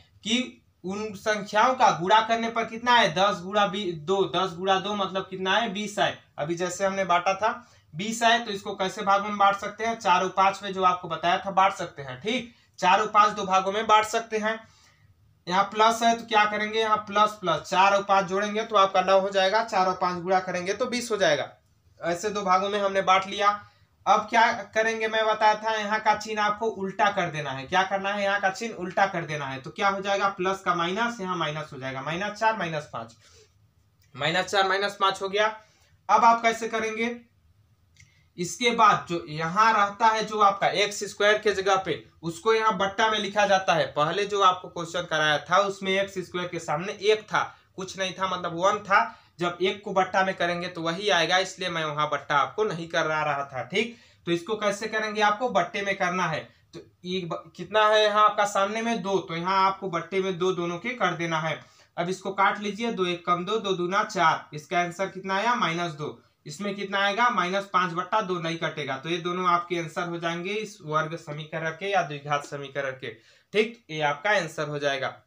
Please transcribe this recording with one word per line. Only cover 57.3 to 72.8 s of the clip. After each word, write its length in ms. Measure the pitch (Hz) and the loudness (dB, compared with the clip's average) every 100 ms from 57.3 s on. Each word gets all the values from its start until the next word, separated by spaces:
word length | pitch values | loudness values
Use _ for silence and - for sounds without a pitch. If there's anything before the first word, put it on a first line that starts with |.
| 170 165 - | -10 -12 -16
कितना 300 | 170 214 214 | -2 2 4
है 160 | 214 | 6
यहाँ 200 | 214 208 | 4 6
आपका 220 | 208 208 202 | 4 4 0
सामने 340 | 202 202 220 | 2 0 -2
में, 200 | 226 220 | -2 -2
दो, 160 | 196 190 | 0 -2
तो 160 | - 165 | -2 -6
यहाँ 300 | 180 196 190 | 0 2 2
आपको 240 | 190 190 | 2 -4
बट्टे 300 | 165 160 190 | -4 -4 -2
में 180 | 190 170 | -2 0
दो 140 | 185 | 0
दोनों 240 | 180 175 170 | 0 -2 -4
के 100 | 233 | -6
कर 240 | 240 180 160 | -2 -2 0
देना 240 | 165 160 | -2 -2
है। 200 | 160 147 - _ _ - | -2 -6 -10 _ _ -6
अब 120 | 175 | -6
इसको 220 | 185 196 | -4 -6
काट 260 | 196 196 208 | 0 2 2
लीजिए, 320 | 202 196 233 | -6 -4 -4
दो 140 | 185 180 | -2 -2
एक 200 | 175 - | -2 0
कम 200 | 175 180 | -2 0
दो, 140 | 220 | -2
दो 140 | 196 | -2
दूना 300 | 180 175 202 214 | -2 0 0 0
चार, 440 | 185 160 147 - | 2 2 2 -4
इसका 260 | 151 - 175 | -14 -4 -2
answer 280 | 175 170 185 | -2 -4 -6
कितना 260 | 185 190 190 | -6 -4 -2
आया, 200 | 226 240 | 0 0
माइनस 340 | 165 170 170 | 0 -2 -4
दो। 240 | 147 147 - _ _ 151 | -6 -10 -10 _ _ -16
इसमें 280 | 151 202 202 | -8 -6 -6
कितना 240 | 190 196 | -4 0
आएगा, 300 | 202 202 220 | 0 2 2
माइनस 400 | 202 180 196 196 | 2 0 -2 0
पाँच 200 | 185 180 | 0 0
बट्टा 280 | 170 185 220 | -2 -2 -2
दो, 180 | 190 175 | -2 -4
नहीं 180 | 165 165 | -4 -4
कटेगा, 380 | 160 151 135 131 | -4 -4 -6 -6
तो 120 | 165 | -4
ये 80 | 175 | -4
दोनों 280 | 175 180 180 | -4 -2 2
आपके 300 | 175 - 175 | 0 0 -6
आंसर 280 | 160 185 175 | -6 -6 -6
हो 100 | 170 | -6
जाएंगे 320 | 165 170 185 | -6 -6 -6
इस 260 | 208 202 - | -8 -8 -12
वर्ग 320 | 151 156 156 165 | -4 -2 -2 -8
समीकरण 540 | - 147 156 160 160 | -12 -12 -8 -6 -6
के 180 | 156 196 | -6 -2
या 120 | 190 | 0
द्विघात 420 | 151 147 143 147 - | 0 -4 -4 -4 -4
समीकरण 460 | 143 139 143 | -12 -10 -6